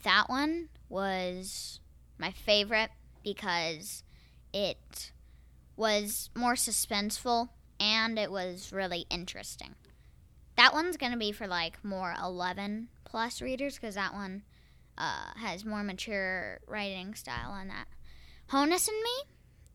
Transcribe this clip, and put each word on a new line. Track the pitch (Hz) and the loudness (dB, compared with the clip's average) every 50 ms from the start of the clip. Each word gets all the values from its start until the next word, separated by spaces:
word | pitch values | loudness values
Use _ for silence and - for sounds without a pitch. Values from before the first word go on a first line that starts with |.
| - | 2
that | 208 185 208 - - | 6 6 6 6 6
one | 247 269 294 311 320 339 339 - - - - - | 2 2 2 2 0 -2 -4 -8 -12 -18 -14 -8
was | - 190 196 196 190 185 180 180 180 185 190 202 - - - - - - - - - - - - - - | -4 -2 0 0 0 0 0 -2 -4 -6 -8 -8 -8 -8 -8 -10 -12 -14 -18 -20 -20 -20 -20 -20 -10 -6
my | 156 180 | -6 -6
favorite | 190 - - 226 208 208 202 202 233 214 220 226 - - - - - - - | -6 -2 4 6 6 6 6 4 2 2 2 0 -2 -10 -20 -20 -20 -8 -6
because | 208 196 - 214 190 175 170 165 165 165 151 190 - - - - - - - - - - - - - | -6 -4 -2 -2 0 0 0 0 0 -2 -4 -8 -10 -10 -12 -14 -16 -20 -20 -20 -20 -20 -20 -14 -6
it | - 196 202 175 - - - - - - - - - - - - - - - - - - - - - - | -2 -2 0 0 -2 -4 -10 -14 -14 -12 -12 -12 -14 -20 -20 -20 -20 -20 -20 -20 -20 -20 -20 -16 -4 0
was | 214 220 208 208 208 208 220 - - - - | 2 4 4 4 2 0 -2 -4 -6 -6 -4
more | 233 240 240 247 | 0 2 2 2
suspenseful | 247 - 233 214 - - - 214 202 202 214 - - - 247 233 233 240 240 - - - - - - | 2 2 0 0 0 0 0 0 0 0 0 -2 -2 2 2 4 4 2 0 -4 -14 -20 -6 0 4
and | 202 208 220 226 220 226 226 220 | 6 6 6 6 6 4 4 2
it | 208 165 | 0 0
was | 190 196 180 180 180 185 - - 190 | 0 -2 -2 -2 -4 -6 -10 -6 -2
really | 196 190 180 175 175 - - | -2 0 0 0 -2 -2 -4
interesting. | - 175 180 180 - 98 - - - - - 65 - - - - - - - - - - - - - - - - - - | -4 -4 -4 -6 -8 -10 -10 -12 -12 -12 -12 -14 -16 -18 -20 -20 -20 -20 -20 -20 -20 -20 -20 -20 -20 -20 -20 0 6 10
That | 240 269 277 | 10 10 10
one's | 302 330 359 359 - | 8 4 2 0 -2
gonna | 269 240 240 | -2 -2 -2
be | 233 220 208 | 0 -2 -2
for, | 208 - 226 190 | -2 -4 -4 -2
like, | 180 175 165 165 - - - | -2 0 -2 -2 -4 -8 -8
more | 202 196 185 185 175 170 - | -6 -4 -4 -4 -4 -4 -4
eleven | - 185 180 180 180 180 180 196 202 208 208 220 233 233 - - - | -4 -4 -4 -4 -4 -4 -2 -4 -4 -4 -6 -6 -8 -10 -14 -20 -16
plus | - - 220 226 240 - - | -8 -4 -4 -4 -4 -4 -6
readers | 240 262 262 247 277 285 269 - | -4 -4 -4 -2 -4 -4 -6 -6
'cause | - 220 190 | -8 -6 -4
that | 202 196 185 - | -2 -2 -2 -4
one, | 202 202 185 190 202 - - - - - - - - - - - - | -4 -6 -6 -8 -10 -12 -16 -20 -20 -20 -20 -20 -20 -20 -16 -8 -6
uh, | 160 151 95 65 50 50 - - | -4 -4 -4 -4 -6 -10 -10 -8
has | 226 208 170 185 214 | -6 -6 -6 -6 -6
more | 220 208 208 | -6 -4 -4
mature | 202 202 185 190 - 226 214 196 190 185 185 185 170 104 92 - - - | -4 -4 -6 -6 -6 -4 -4 -2 -2 -2 -2 -4 -4 -6 -8 -12 -12 -10
writing | - 214 202 196 190 185 180 196 220 | -6 -6 -4 -4 -6 -6 -8 -8 -10
style | - - 135 120 120 117 123 | -10 -10 -8 -6 -6 -6 -6
on | - 107 117 - | -6 -8 -8 -8
that. | 101 101 - - - - - - - - - - - - - - | -8 -8 -10 -10 -14 -16 -16 -16 -18 -18 -18 -18 -20 -20 -6 0
Honus | 269 269 285 302 349 370 - - | 2 4 4 6 4 4 4 2
and | 427 427 | 0 0
Me | 440 480 494 523 571 - - - - - - - - - - | 0 0 -2 -2 -4 -8 -14 -20 -20 -20 -20 -20 -20 -20 -20